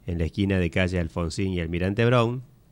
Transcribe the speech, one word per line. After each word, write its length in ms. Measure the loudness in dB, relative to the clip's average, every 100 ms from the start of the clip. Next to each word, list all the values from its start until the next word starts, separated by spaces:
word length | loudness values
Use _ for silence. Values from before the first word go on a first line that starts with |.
| -6
en 100 | -4
la 60 |
esquina 340 | -2 0 0 2
de 120 | 2
calle 280 | 0 0 0
Alfonsín 540 | -2 -2 -4 -2 -2
y 80 | -2
Almirante 440 | -2 -2 0 2
Brown, 380 | 4 4 2 -2 -10 _ _